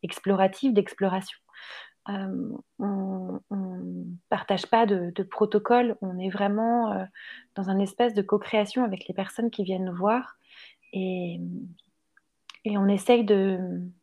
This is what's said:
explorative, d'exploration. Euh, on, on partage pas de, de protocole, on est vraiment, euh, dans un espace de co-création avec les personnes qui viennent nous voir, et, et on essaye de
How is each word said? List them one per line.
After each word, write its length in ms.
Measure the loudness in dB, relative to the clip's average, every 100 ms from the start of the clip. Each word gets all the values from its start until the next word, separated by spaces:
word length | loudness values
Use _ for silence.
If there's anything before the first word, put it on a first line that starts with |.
explorative, 720 | -8 -6 0 4 4 4 2
d'exploration. 640 | 4 2 0 0 0 -4 -16 _ -20 -18 -18 -18 _ -10
Euh, 440 | -8 -6 -6 -6 -8 -14 _
on, 640 | -2 -2 -2 -4 -6 -8 _
on 540 | -6 -6 -8 -8 -8 -10 -12 _
partage 360 | -6 -2 -4 2
pas 180 | 2 4
de, 260 | 2 -2
de 100 | -4
protocole, 720 | -6 0 2 2 4 2 4 -2
on 160 | -6 -4
est 100 | -6
vraiment, 640 | -2 0 2 2 2 0
euh, 100 | -2 -6 -12 -18 -18 -14 -6
dans 140 | 0
un 80 | 0
espace 360 | 0 2 2
de 80 | 2
co-création 600 | 2 0 2 0 2 0
avec 240 | 0 -2 -8
les 40 |
personnes 380 | -6 -6 -2 -4
qui 120 | -2 -2
viennent 200 | -2 -2
nous 100 | 0
voir, 420 | 2 2 0 -14 _ -20 -20 _ _
et, 460 | -4 -4 -2 -4 -6 -8 -8 -12 -16 _ _ _ _ _ _ _ -10
et 140 | -4 2
on 100 | 4
essaye 380 | 4 6 4 6
de 340 | 4 4 0 -2 -6 -8 -12